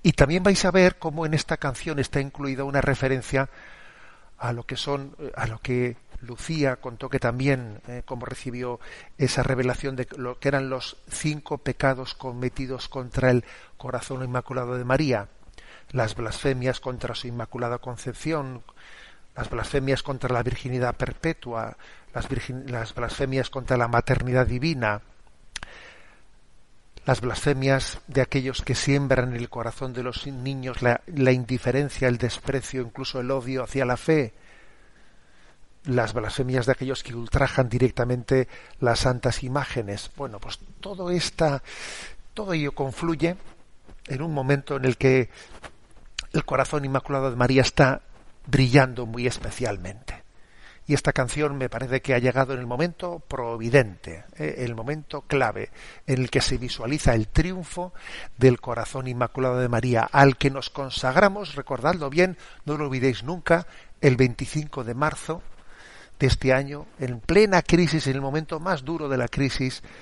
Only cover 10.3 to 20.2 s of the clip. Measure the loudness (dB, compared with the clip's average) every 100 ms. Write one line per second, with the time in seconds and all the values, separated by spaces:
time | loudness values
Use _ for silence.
10.3 | -2 0 0 0 -6 -8 -14 -12 -4 -4
11.3 | -4 -6 -6 -4 0 0 0 -6 -10 -10
12.3 | -4 -4 -4 -8 -8 -8 -10 -6 2 4
13.3 | 4 2 -18 -20 -14 -8 -8 -6 -6 -4
14.3 | -4 -4 -6 -4 -4 2 2 4 2 0
15.3 | -14 -20 -20 -20 -20 -6 -2 -2 -2 -6
16.3 | -2 -2 0 0 -2 -6 -6 -6 -6 -8
17.3 | -8 -8 -4 -4 -4 -6 -8 -8 -8 -4
18.3 | -4 -4 -10 -16 -20 -20 -20 -20 -20 -18
19.3 | -10 -6 -4 0 0 2 0 -2 -4